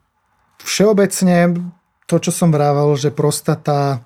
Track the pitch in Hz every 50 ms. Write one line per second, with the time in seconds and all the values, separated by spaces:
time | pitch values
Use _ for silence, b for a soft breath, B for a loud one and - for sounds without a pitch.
0 | _ _ _ _ _ _ _ _ _ _ _ - - - - - 190 214 214 196
1 | 196 190 - - 190 180 175 175 175 175 170 175 180 175 - _ _ _ _ _
2 | _ - 170 165 - 175 170 - 180 165 151 147 147 147 143 143 147 147 147 131
3 | 143 143 - - 147 147 147 - - - 151 156 - 151 147 143 139 139 135 120
4 | -